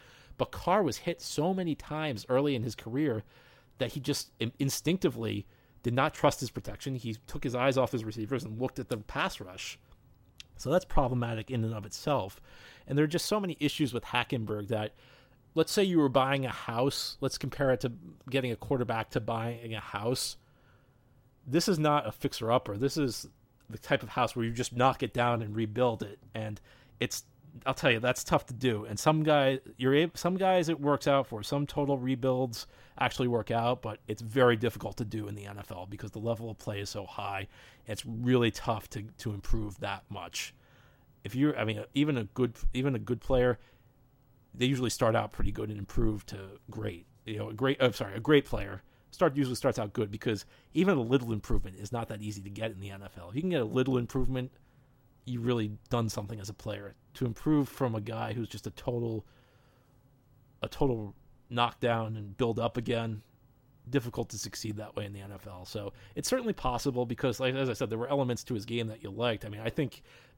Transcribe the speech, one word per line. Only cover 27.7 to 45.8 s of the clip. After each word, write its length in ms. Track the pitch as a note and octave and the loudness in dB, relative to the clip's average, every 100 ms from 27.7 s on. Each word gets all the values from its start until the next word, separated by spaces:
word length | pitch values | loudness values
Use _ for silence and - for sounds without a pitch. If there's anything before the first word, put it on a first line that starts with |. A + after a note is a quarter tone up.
tell 160 | B2+ D3 | 2 2
you, 120 | A2+ | 4
that's 240 | B2 - - | 2 0 2
tough 220 | E3 - | 0 0
to 60 | |
do. 300 | A#2 B2 G#2+ | 0 2 2
And 160 | - G#2+ | -2 0
some 240 | D#3 D#3 | 2 4
guy, 380 | D#3 D3 C3+ C3+ - - | 6 6 6 2 -4 0
you're 180 | C3 C#3+ | 4 6
ab-, 220 | E3+ - | 4 0
some 180 | F3 F#3 | -2 2
guys 320 | F#3+ F#3 D#3 | 4 4 4
it 140 | D3+ | 2
works 260 | C#3+ C#3 D3 | 2 2 4
out 180 | C#3 B2+ | 4 2
for. 160 | A2 | -6
Some 220 | - C#3+ C#3+ | -2 -2 0
total 320 | D3 C#3+ C3+ | 0 2 2
rebuilds 680 | B2+ B2+ C3 B2+ C3 A2+ - - - - | 0 0 2 2 0 -4 -12 -18 -20 -2
actually 300 | B2 - B2 | 0 2 2
work 200 | A#2 G#2 | 0 0
out, 320 | A#2 A#2 B2+ | 2 2 0
but 180 | A2+ G#2 - | -4 -8 -8
it's 120 | G#2+ | -8
very 360 | A2+ B2+ B2 A2+ | -2 6 6 6
difficult 400 | A#2 G2+ F2+ - | 2 -2 -8 -6
to 80 | A2 | -6
do 240 | A2 G2+ | -6 -6
in 60 | G2+ | -10
the 100 | G2+ | -10
N 120 | G2+ | -12
F 140 | - | -12
L 140 | F2+ F#2+ | -12 -10
because 220 | G#2 G#2+ | -10 -10
the 80 | G#2+ | -6
level 300 | A2+ A2+ A#2 | -2 -2 -4
of 80 | G2+ | -8
play 240 | - G2+ | -8 -6
is 80 | G2+ | -6
so 160 | G#2+ F#2+ | -8 -8
high. 420 | - G2+ G2 G2 - - - - | -8 -6 -6 -8 -14 -20 -18 -10
And 60 | |
it's 120 | G#2 A#2+ | -10 -8
really 460 | A2+ B2 B2 A#2 | -2 4 6 4
tough 380 | - - G#2+ - | 0 -4 -4 -6
to, 140 | A2 A2 - | -10 -12 -8
to 120 | A2+ | -6
improve 480 | G2+ - A2+ G#2 F#2+ | -4 2 2 2 -6
that 240 | G2+ G2 - | -6 -6 -8
much. 440 | G2+ F2 - - - _ - _ _ _ _ | -12 -8 -8 -10 -14 _ -20 _ _ _ _
If 100 | - | -6
you're, 240 | B2 D3 C3+ | 2 2 2
I 60 | |
mean, 180 | A2 G2+ - | -2 -2 -2
even 240 | C#3 D3 C3 | 0 2 2
a 80 | G#2+ | -2
good, 300 | - A#2+ - - | 0 0 2 2
even 200 | B2 C#3 | 2 0
a 60 | A#2+ | 0
good 220 | G#2+ A#2 | -2 -4
player, 360 | - C3 B2 A#2+ - _ _ _ _ _ _ _ _ | 2 4 4 2 -6 _ _ _ _ _ _ _ _
they 120 | - B2+ | 0 2
usually 240 | C3 A#2+ | 2 0
start 260 | - A#2 A2+ | 2 4 4
out 160 | G#2 | 0
pretty 220 | - G#2 | 0 0
good 160 | G#2+ G#2+ | 0 -4
and 100 | |
improve 460 | G#2 | -6